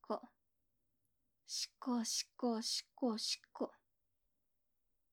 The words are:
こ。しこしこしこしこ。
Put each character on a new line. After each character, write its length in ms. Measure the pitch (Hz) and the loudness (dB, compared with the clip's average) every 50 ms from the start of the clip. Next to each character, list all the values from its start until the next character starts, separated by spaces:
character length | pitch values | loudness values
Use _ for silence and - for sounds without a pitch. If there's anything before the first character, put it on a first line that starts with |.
こ。 200 | - - 214 - - - _ _ _ _ _ _ _ _ _ _ _ _ _ _ _ _ _ _ _ _ _ _ _ | -4 -4 -4 -4 -4 -10 _ _ _ _ _ _ _ _ _ _ _ _ _ _ _ _ _ _ _ _ _ _ _
し 220 | - - - - - _ - | -8 -6 -4 -4 -6 _ -6
こ 240 | - 262 240 240 226 | -2 0 2 2 2
し 220 | - - - - - _ | 0 0 -2 -2 -4 _
こ 260 | - 254 240 226 220 | 0 2 2 2 2
し 240 | 233 - - - - _ - | 2 0 0 -2 -2 _ -4
こ 240 | - 269 240 214 | 0 0 2 2
し 220 | 233 - - - - - - - | 2 0 0 -2 -2 -4 -10 -6
こ。 180 | - - - - - _ _ _ _ _ _ _ _ _ _ _ _ _ _ _ _ _ _ _ _ _ _ _ _ _ _ | -4 -4 -4 -4 -10 _ _ _ _ _ _ _ _ _ _ _ _ _ _ _ _ _ _ _ _ _ _ _ _ _ _